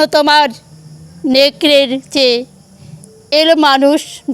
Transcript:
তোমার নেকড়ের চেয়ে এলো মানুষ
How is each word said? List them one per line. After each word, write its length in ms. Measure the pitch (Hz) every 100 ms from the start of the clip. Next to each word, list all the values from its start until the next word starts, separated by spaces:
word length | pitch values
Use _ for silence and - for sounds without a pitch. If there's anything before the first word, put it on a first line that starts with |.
| 302
তোমার 420 | 311 294 294 285 226 - - - - - - 294
নেকড়ের 560 | 262 277 277 302 285 269 262 -
চেয়ে 260 | 285 254 240 254 - _ - - - - - -
এলো 240 | 294 320 320 302
মানুষ 320 | 269 277 302 - - -